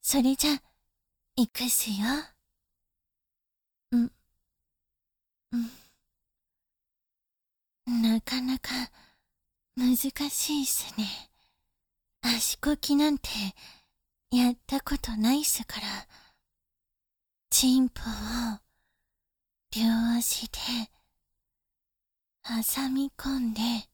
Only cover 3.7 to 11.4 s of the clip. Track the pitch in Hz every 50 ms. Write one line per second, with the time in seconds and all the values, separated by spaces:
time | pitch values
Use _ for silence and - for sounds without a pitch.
3.7 | _ _ _ _ - 240 233 247 _ _ _ _ _ _ _ _ _ _ _ _
4.7 | _ _ _ _ _ _ _ _ _ _ _ _ _ _ _ _ - 240 233 226
5.7 | - - - _ _ _ _ _ _ _ _ _ _ _ _ _ _ _ _ _
6.7 | _ _ _ _ _ _ _ _ _ _ _ _ _ _ _ _ _ _ _ _
7.7 | _ _ _ 247 240 233 226 226 220 226 - - 254 254 254 254 262 254 _ -
8.7 | 254 254 247 - _ - - _ _ _ _ _ _ _ _ _ _ _ _ _
9.7 | _ - 254 247 254 233 - 269 - - 285 285 - - - - 302 294 269 254
10.7 | - - - - - - 214 196 - - - _ _ _